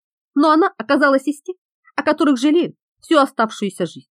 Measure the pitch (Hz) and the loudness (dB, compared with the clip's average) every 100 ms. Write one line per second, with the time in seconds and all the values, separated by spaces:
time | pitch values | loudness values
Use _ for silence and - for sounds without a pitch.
0 | _ _ _ 277 311 311 370 - 220 277 | _ _ _ 0 2 2 0 -2 -2 0
1 | 285 269 294 294 - 370 _ _ _ - | 2 0 -2 -8 -10 -16 _ _ _ -6
2 | - - 302 247 294 320 247 - _ _ | -4 0 0 0 2 0 -2 -8 _ _
3 | - 320 269 - 220 - 202 - 165 170 | -2 0 0 -2 -4 -4 -10 -6 -10 -10
4 | - | -20